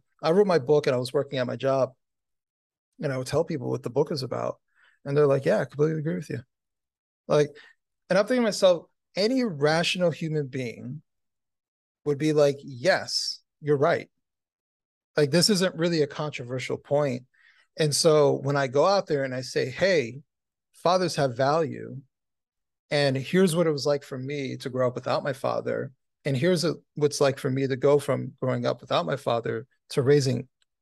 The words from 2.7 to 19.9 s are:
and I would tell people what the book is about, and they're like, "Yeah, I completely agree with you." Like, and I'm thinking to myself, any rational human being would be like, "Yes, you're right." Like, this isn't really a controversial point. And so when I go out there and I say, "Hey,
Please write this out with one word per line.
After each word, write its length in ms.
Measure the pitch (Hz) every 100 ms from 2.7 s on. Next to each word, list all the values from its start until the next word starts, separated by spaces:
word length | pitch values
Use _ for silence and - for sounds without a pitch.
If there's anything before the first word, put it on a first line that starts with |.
| _ _ -
and 120 | 151
I 40 | 131
would 100 | 127
tell 180 | 143 165
people 240 | 156 127
what 140 | 127
the 60 | 127
book 220 | 127 -
is 120 | 151
about, 360 | 123 120 120 - _ _ _ _ 139
and 100 | 143
they're 100 | 147
like, 200 | 135 139
"Yeah, 160 | 208
I 40 | 139
completely 340 | 135 151 160
agree 160 | 151 180
with 140 | 151
you." 120 | 120 - _ _ _ _ _ _ _ -
Like, 200 | 151 147 - - _ _ _ -
and 100 | 185
I'm 60 | 208
thinking 160 | 254
to 60 | 226
myself, 400 | - 190 170 - _ _ -
any 300 | 214 262 240
rational 680 | 147 147 160 170 180 175
human 360 | - 160 151 139
being 540 | 131 123 107 117 151 _ _ _ _ _ _ _ _ _ _
would 140 | 147 139
be 160 | 156
like, 240 | 151 143 139
"Yes, 800 | - 123 160 156 - - - - _ _
you're 160 | 147 143
right." 320 | 156 143 - _ _ _ _ _ _ _ _ _ _ -
Like, 160 | 143
this 180 | 165 165
isn't 260 | 196 190 156
really 260 | 170 165
a 60 | 143
controversial 680 | - 151 139 120 127 - 127
point. 460 | - 143 147 123 - _ _ _ _ -
And 180 | 156 135
so 440 | 170 151 143 135
when 120 | 135 143
I 120 | 135
go 180 | 135 170
out 220 | 196 185
there 160 | 143
and 100 | 135
I 80 | 127
say, 280 | 127 143 127
"Hey, 520 | 127 185